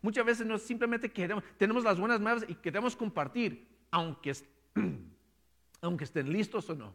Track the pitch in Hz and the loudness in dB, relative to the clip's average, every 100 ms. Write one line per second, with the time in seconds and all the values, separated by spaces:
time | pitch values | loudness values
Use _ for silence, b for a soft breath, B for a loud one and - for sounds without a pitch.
0 | 214 233 226 233 220 220 226 240 233 233 | -2 2 2 2 0 -2 -4 -2 0 0
1 | 233 - 175 208 B - 202 240 226 180 | -2 -2 -2 -2 B 2 4 4 4 4
2 | 214 233 214 233 214 170 170 190 247 233 | 4 2 2 0 -2 -6 -4 0 -2 -2
3 | 220 - 143 240 220 120 - _ _ 170 | -4 -2 -2 0 0 -2 -14 _ _ -2
4 | 165 139 143 139 - _ _ 208 190 139 | -2 -4 -6 -6 -10 _ _ -2 -2 -4
5 | 87 - _ _ _ _ _ - 170 175 | -12 -20 _ _ _ _ _ -8 -4 -4
6 | 147 160 135 185 214 214 - 151 107 | -2 -4 0 0 0 -4 -6 -8 -10